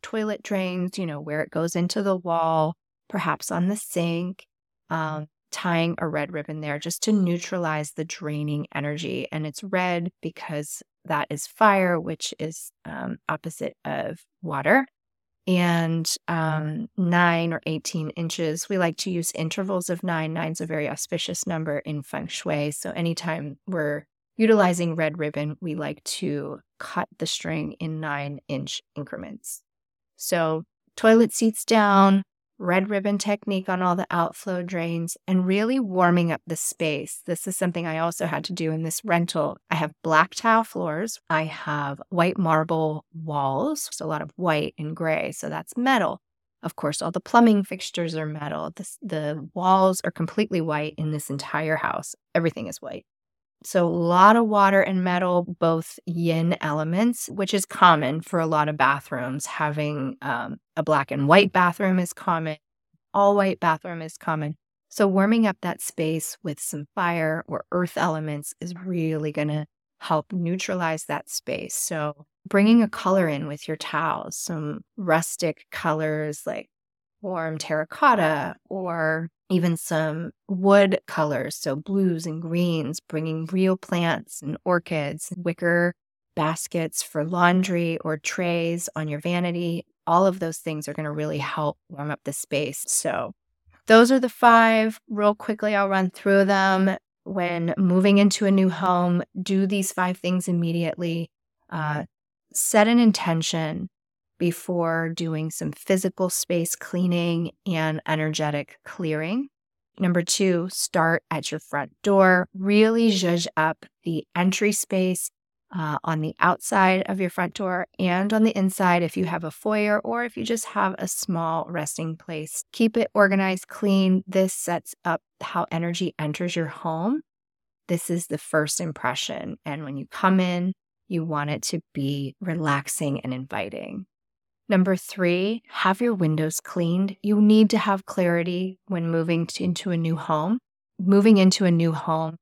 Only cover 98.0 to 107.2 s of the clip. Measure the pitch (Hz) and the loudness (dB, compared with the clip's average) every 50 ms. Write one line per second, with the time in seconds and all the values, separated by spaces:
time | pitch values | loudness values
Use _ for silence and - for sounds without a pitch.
98 | 185 202 202 202 202 202 - - 214 196 196 190 190 185 170 160 185 185 180 175 | 6 6 8 8 6 6 4 4 2 4 4 6 4 4 2 2 2 2 2 4
99 | 180 175 175 175 - - - 185 180 - 196 190 196 190 208 196 190 - - - | 4 2 2 0 0 -4 -6 -8 -4 0 0 2 2 2 0 0 -2 -2 -2 -2
100 | 185 180 185 - - 175 185 185 - 185 175 170 170 165 165 170 170 160 - - | -2 -2 -2 -2 -2 -2 -2 -2 0 0 0 0 0 0 0 0 -2 -2 -4 -4
101 | 175 165 165 165 165 - _ _ _ _ _ _ _ - - 165 156 151 147 147 | -4 -4 -4 -4 -6 -8 _ _ _ _ _ _ _ -10 -6 -4 -4 -2 -4 -4
102 | - - _ _ _ _ _ _ _ _ - - - - - 214 208 226 233 240 | -6 -10 _ _ _ _ _ _ _ _ -6 -4 -2 2 4 4 6 6 6 6
103 | 240 220 196 - - 175 165 165 165 - - 165 160 156 160 180 185 - _ _ | 6 6 4 2 0 -2 0 0 -2 -2 -2 -2 -2 -4 -4 -6 -8 -10 _ _
104 | _ _ _ _ _ _ _ - 175 170 170 - - - 180 175 170 165 165 165 | _ _ _ _ _ _ _ -2 -2 -2 -2 -2 -4 -4 -2 0 0 0 0 0
105 | 165 165 165 - 170 165 160 156 160 160 - - 165 156 147 - - - 190 185 | -2 -2 -4 -4 -4 -2 -2 -2 -4 -4 -6 -6 -8 -8 -8 -6 0 2 2 2
106 | 190 185 - - 185 180 - - - - 180 170 170 165 - - - - - 180 | 2 0 -2 -2 -2 -2 -2 -2 -2 -2 0 0 0 -2 -4 -8 -8 -6 -2 0
107 | 180 180 175 175 | 0 2 2 2